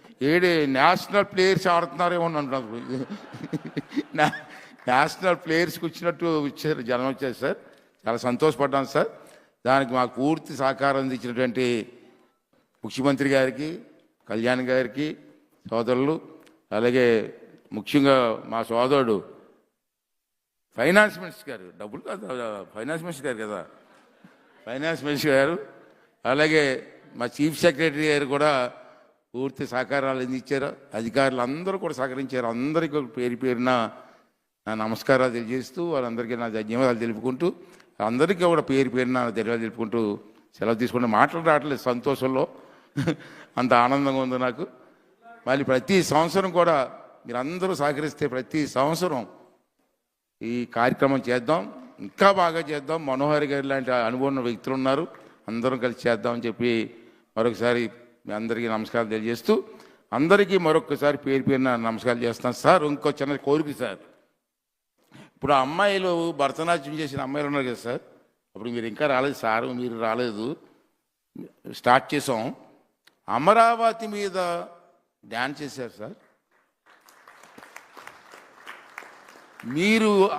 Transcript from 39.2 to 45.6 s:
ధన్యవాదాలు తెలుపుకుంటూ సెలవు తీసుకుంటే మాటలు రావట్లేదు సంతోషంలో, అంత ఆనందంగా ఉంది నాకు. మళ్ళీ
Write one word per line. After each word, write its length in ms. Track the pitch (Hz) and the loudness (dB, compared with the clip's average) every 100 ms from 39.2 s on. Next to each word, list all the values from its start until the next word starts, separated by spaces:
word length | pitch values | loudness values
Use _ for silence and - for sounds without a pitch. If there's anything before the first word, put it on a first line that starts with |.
| 120 110 | 0 -2
ధన్యవాదాలు 260 | 107 117 113 | -2 -2 -4
తెలుపుకుంటూ 360 | 104 113 117 107 101 - - _ - | -6 -4 0 0 -2 -8 -20 _ -4
సెలవు 220 | 107 113 | -2 0
తీసుకుంటే 280 | 120 120 120 107 | 0 0 2 4
మాటలు 240 | 139 170 165 | 4 4 2
రావట్లేదు 340 | 151 147 131 131 | 2 0 -4 -2
సంతోషంలో, 540 | 120 127 135 131 131 160 - - - _ - 165 151 - - - - | -2 -2 -2 0 0 -2 -6 -20 -20 _ -4 -2 -4 -8 -20 -8 -2
అంత 120 | 123 123 | 4 6
ఆనందంగా 360 | 123 139 139 135 131 | 6 4 2 0 -2
ఉంది 120 | 127 127 | -2 -2
నాకు. 180 | 120 175 - - _ _ _ - - 131 | -4 -10 -14 -20 _ _ _ -20 -10 -2
మళ్ళీ 180 | 135 | 0